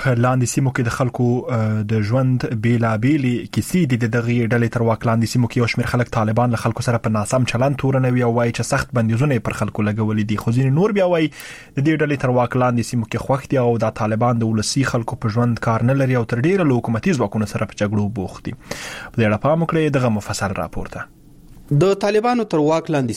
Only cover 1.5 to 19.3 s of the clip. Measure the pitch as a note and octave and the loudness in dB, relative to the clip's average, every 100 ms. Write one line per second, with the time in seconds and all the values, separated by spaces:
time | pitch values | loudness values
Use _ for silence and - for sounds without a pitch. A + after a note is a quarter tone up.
1.5 | A#2+ A2 G#2+ G#2 A2 G2+ B2+ C3 B2+ C#3+ | 0 0 0 0 0 0 2 2 0 -2
2.5 | A2+ A2+ A#2+ A2+ A2 A#2+ D3+ C3 A#2+ - | -2 0 2 2 0 2 2 0 -2 -4
3.5 | - - F#3 D#3 A#2+ A#2 A#2 A#2 A#2+ A2+ | -4 0 0 2 0 0 -2 0 0 2
4.5 | A#2+ A#2 A#2+ A#2 A2 B2 A#2 A2+ B2+ A#2+ | 2 0 0 0 0 0 0 2 2 0
5.5 | - A2+ - - B2 A#2+ - G#2+ A2 B2 | 2 0 0 -2 0 -2 0 0 2 2
6.5 | A2 A#2+ G#2+ A#2+ A#2 A#2 A2 G2+ C3 B2 | 0 -2 -2 -2 -2 0 -2 0 0 0
7.5 | A2+ C3+ C#3 C3+ C3 B2+ B2 A#2+ A#2 A#2 | 0 0 0 0 2 2 2 2 2 0
8.5 | A#2 A#2 C3+ - B2 A2+ A2+ D3 B2 - | -2 -2 -2 -2 0 0 2 2 0 -2
9.5 | G2 G#2 - G#2 G#2+ G#2+ G#2+ G#2 G#2 - | -4 -4 -2 -2 0 0 0 -2 -2 0
10.5 | A#2+ C3+ C#3 G#3 G3+ F3+ F3 D#3 - - | 2 2 2 2 2 2 2 0 -4 -18
11.5 | - - - C#3 D#3 D3+ C3+ C3 B2 B2 | -18 -10 -2 0 2 0 0 0 2 2
12.5 | B2+ B2+ A#2+ A2+ B2 A2 A2+ - C3 - | 2 2 0 -2 -4 -4 -4 -2 -2 0
13.5 | C#3 A#2+ A#2 A2 - G#2+ A2 A#2+ A#2 A2+ | 0 2 2 0 -2 -2 0 2 2 0
14.5 | A2 G#2 - C3 B2 A2+ B2 A#2 G#2 A#2+ | 0 0 0 0 -2 -4 -4 -2 0 0
15.5 | A2+ - A2 A#2 C3+ C3 B2+ A2+ A#2+ D3 | 0 0 0 2 2 2 0 0 0 2
16.5 | G3 D#3+ A#2+ A#2 A2 - D3 G#2 A2+ G#2+ | 2 2 2 0 -2 0 0 0 -2 -2
17.5 | A2+ G#2+ - G#2 G#2+ G2+ G2+ F#2 - - | -4 -6 -2 -2 0 -2 -2 -8 -8 -12
18.5 | - - - - - - - G#2+ | -12 -12 -14 -12 -14 -8 0 2